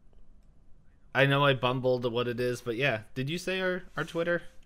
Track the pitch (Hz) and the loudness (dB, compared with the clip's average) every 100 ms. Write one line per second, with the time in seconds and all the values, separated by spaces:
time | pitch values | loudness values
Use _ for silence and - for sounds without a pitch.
0 | - - - - - - - - - - | -20 -20 -20 -20 -20 -20 -20 -20 -20 -20
1 | - 127 139 139 143 127 123 131 127 127 | -2 4 4 6 4 4 0 0 2 2
2 | 123 117 120 120 123 123 120 113 139 110 | 0 0 -2 -2 -2 -2 -6 -2 0 -2
3 | - - 135 170 180 185 185 180 - - | -6 -6 -6 -6 -4 -2 -2 -4 -6 -8
4 | 156 165 170 170 - - | -6 -4 -2 -2 -4 -18